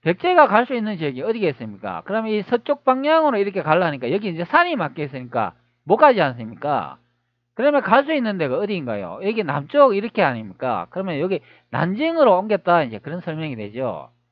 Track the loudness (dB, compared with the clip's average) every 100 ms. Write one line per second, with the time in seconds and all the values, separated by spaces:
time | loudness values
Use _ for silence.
0 | 0 0 2 4 6 4 0 -4 -4 -4
1 | -4 -4 -4 0 -2 -2 -10 -10 -8 -10
2 | -4 -4 -2 -4 0 -4 -2 -2 0 0
3 | 2 4 4 2 0 -2 0 2 2 -2
4 | -2 -2 -2 -6 0 2 2 -2 -4 -6
5 | -8 -8 -6 -4 -4 _ _ _ 0 6
6 | 6 6 2 0 -12 -8 -2 -2 -4 -14
7 | _ _ _ _ _ -2 2 2 4 2
8 | 4 -2 -2 -2 -2 -2 -2 -4 -4 -6
9 | -6 -6 -4 -2 -2 -4 -2 4 4 4
10 | -4 0 0 0 -10 -8 -4 -4 -4 -8
11 | -6 -4 -2 -4 _ _ _ -4 -2 -2
12 | -2 2 4 4 2 -2 2 2 2 -6
13 | -10 -10 -8 -6 -6 -8 -10 -6 -6 -6
14 | -12 _ _